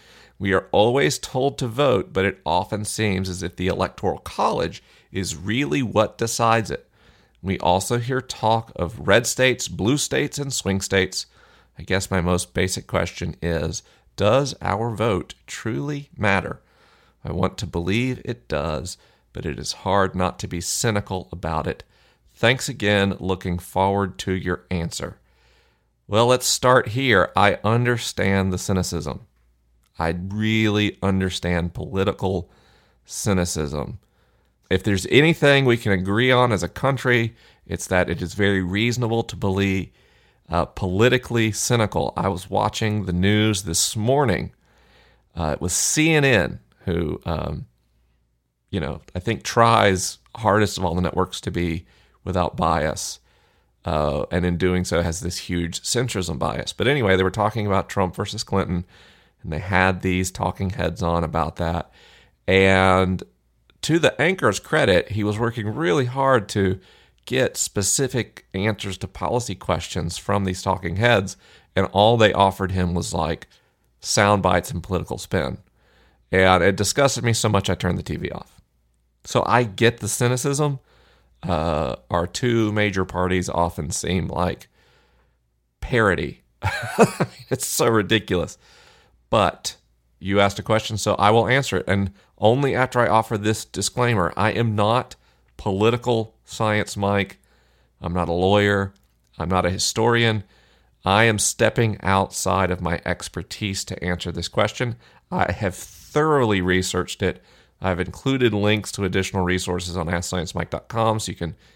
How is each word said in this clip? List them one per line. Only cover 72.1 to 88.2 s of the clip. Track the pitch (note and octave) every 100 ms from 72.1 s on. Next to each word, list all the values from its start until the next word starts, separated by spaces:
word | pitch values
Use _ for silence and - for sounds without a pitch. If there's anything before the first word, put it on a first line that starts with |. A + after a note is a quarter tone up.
| A#2+
they | G#2+
offered | - G2 F#2 F#2+
him | F#2+ F2+
was, | F2 E2+
like, | F2 D#2+ E2 - _ _ _ _ _
sound | - - G2+ G#2
bites | F#2 F2+ -
and | F2+
political | - F2+ - -
spin. | - F#2+ C2 - - _ _ _ _ _ -
And | F#2 F#2 F#2
it | F2 F#2+
disgusted | G2+ - C#3 -
me | A#2
so | A2 A2
much | G2+ F#2+
I |
turned | F2+ F#2 F2+
the |
T | - D#2+
V | -
off. | - - _ _ _ _ _ _ _
So | - B2 -
I | A2+
get | A#2+ F#2+ A2+ A#2
the | G2+
cynicism. | - B2 B2+ C#3+ C#3 D3 C#3 _ _ _ _ _ _
Uh, | - E2 D#2+ D2+ C#2+ A1+ -
our | F2 F2+
two | - B2 A#2 A2
major | G#2+ G#2 G2
parties | F#2 F2 F2+ F#2 F2+
often | - E2+ - D2
seem | - - F2+ E2+
like | E2 F2+ - - _ _ _ _ _ _ _ _ _ _ _
parody. | - B2 G#2+ E2+ D#2+ - _ _
<laughs> | G#2 - - - A#3 - - - -
It's | B2+ -
so | - C3
ridiculous. | A2+ F#2+ A2+